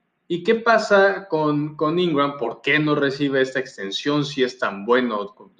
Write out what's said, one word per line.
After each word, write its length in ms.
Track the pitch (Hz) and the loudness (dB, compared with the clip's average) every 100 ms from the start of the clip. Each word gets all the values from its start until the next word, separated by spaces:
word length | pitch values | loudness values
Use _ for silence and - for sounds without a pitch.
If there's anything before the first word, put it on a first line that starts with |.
| _ _ - | _ _ -8
¿Y 140 | 175 | -4
qué 140 | 226 226 | 0 0
pasa 720 | 233 220 214 202 196 185 - | 4 2 4 4 4 2 -4
con, 480 | 156 151 147 151 147 | -2 0 0 -2 -2
con 240 | 156 175 | -2 0
Ingram? 380 | 180 143 143 139 | 0 0 0 -2
¿Por 240 | 117 - | -8 -6
qué 160 | 139 151 | -2 0
no 160 | 151 147 | 2 2
recibe 460 | 139 139 143 135 | 0 0 0 0
esta 180 | 131 135 | 0 -2
extensión 640 | 127 - 98 - 143 147 143 | -8 -10 -8 -6 -2 -2 -2
si 160 | 135 | 0
es 160 | 123 - | -2 -2
tan 260 | 107 98 | -6 -4
bueno 520 | 104 123 120 107 101 - 98 | 0 2 2 -4 -8 -14 -20